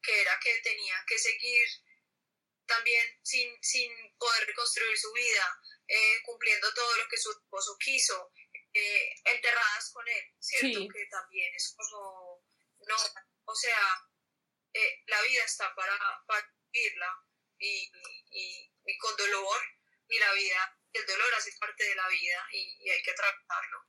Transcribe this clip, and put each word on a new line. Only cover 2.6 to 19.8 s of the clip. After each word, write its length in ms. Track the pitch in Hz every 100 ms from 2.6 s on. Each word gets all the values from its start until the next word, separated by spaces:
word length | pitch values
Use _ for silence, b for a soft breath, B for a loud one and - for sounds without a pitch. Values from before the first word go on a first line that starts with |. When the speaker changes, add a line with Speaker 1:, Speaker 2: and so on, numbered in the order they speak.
| -
Speaker 1:
también 400 | 165 156 - - -
sin, 280 | - - 240 -
sin 300 | - - 240 226 214 _
poder 280 | 240 - 320
reconstruir 500 | - 480 480 453 -
su 140 | 440
vida, 460 | 453 480 440 - - B B -
eh, 340 | - 1077 -
cumpliendo 500 | - 233 - - 214
todo 220 | 233 240 233
lo 100 | -
que 80 | 233
su 140 | 220
esposo 460 | 208 _ 190 190 202
quiso, 520 | - 247 - 151 - B B B _
eh, 360 | - 208 311 - - -
enterradas 680 | 240 233 233 - - -
con 140 | 247 226
él, 160 | 233 - _
¿cierto? 400 | - 269 262 220
Speaker 2:
Sí. 80 | 196
Speaker 1:
Que 180 | 208 202
también 460 | 190 185 190 - -
es 180 | - -
como, 680 | 180 214 196 185 180 180 _ _ _ _ 208
no, 80 | 220 - - - _ -
o 100 | 220
sea, 220 | 240 226 202 214 - _ _ _ _ _ _
eh, 300 | - - - -
la 140 | 214
vida 200 | 214 247 226
está 280 | - 196 -
para, 220 | 190 202 196 - -
para 200 | 214 - _ _
vivirla 400 | - - - 180 - _ _ _ _
y, 320 | - 1077 - - - - _
y, 420 | - - - - _ -
y 120 | -
con 160 | 214 202
dolor, 420 | 202 196 196 202 - -